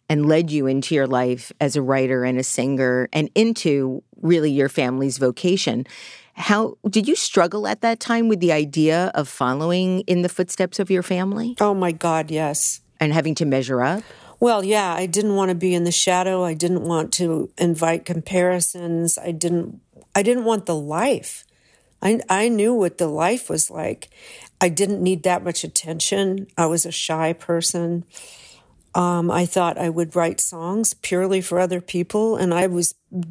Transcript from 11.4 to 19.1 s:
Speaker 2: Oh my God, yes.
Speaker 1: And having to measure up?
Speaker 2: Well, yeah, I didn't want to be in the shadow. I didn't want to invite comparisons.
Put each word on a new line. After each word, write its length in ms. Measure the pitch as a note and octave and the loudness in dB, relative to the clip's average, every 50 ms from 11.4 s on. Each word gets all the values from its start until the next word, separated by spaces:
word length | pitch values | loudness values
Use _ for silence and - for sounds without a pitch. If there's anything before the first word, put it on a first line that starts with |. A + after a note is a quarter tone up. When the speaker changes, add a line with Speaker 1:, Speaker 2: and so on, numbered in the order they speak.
| A#3 A#3+ A#3+ - | -6 -4 -2 0
Speaker 2:
Oh 140 | G#3 G#3 G3+ | 2 2 2
my 180 | F#3+ F3+ F3 | 0 0 -2
God, 380 | D#3+ D#3+ - E3+ D#3+ D#3+ D#3 D#3 | -2 -2 -2 0 0 0 -2 -2
yes. 500 | D#3+ D#3 D#3 C#3+ D3 - - - - - _ _ _ - | -2 -2 -2 -2 -2 -2 -2 -2 -4 -6 _ _ _ -2
Speaker 1:
And 140 | D#3 D3+ | 0 2
having 220 | D3+ E3 D3+ D#3+ D3+ | 2 2 2 0 0
to 80 | - E3 | 0 0
measure 380 | C#3+ C3 C3+ B2+ B2+ C3 B2 | 2 2 0 0 0 0 0
up? 200 | B2 C#3 F3+ G#3+ A3 - - - - - - - | 0 0 0 -2 -6 -12 -18 -20 -20 -12 -4 0
Speaker 2:
Well, 240 | A#3 A#3+ A3+ G#3 F#3+ | 2 2 2 2 2
yeah, 300 | G3 G#3+ G#3+ G3 F3+ E3 | 2 0 2 0 0 -2
I 100 | E3+ F#3 | -2 -2
didn't 300 | F3 E3 G3+ G#3 G#3+ G3 | -2 0 0 2 2 2
want 140 | G3 F#3+ F#3 | 2 2 0
to 40 | F3+ | 0
be 200 | E3+ F#3 F#3 F3+ | 0 0 0 2
in 100 | F3 E3+ | 2 0
the 80 | F3 | 0
shadow. 500 | E3+ - - F#3 F3+ F3+ F#3 F#3+ F#3 F#3 | 0 0 2 2 2 2 2 0 0 0
I 120 | F3+ E3+ D#3+ | 0 -2 -2
didn't 280 | D#3 F3 F3 F3+ F3 - | -2 -2 0 0 0 0
want 280 | E3+ E3+ D#3+ D#3 - - | 0 0 0 -2 -2 -2
to 360 | - F3+ E3 D#3+ D#3+ - - - - | -2 0 0 0 -2 -4 -4 -2 0
invite 480 | F3+ E3+ E3 D#3 E3 E3 E3 E3+ - | 0 2 2 2 0 0 0 -2 -2
comparisons. 1120 | - E3+ E3 - - F#3+ F3+ F3+ F3+ F3+ F3+ E3+ - - F3+ F3 E3+ E3+ E3 E3+ E3+ | -4 -6 -6 -4 -2 0 2 2 2 2 2 0 -2 -4 -4 -4 -4 -2 0 0 0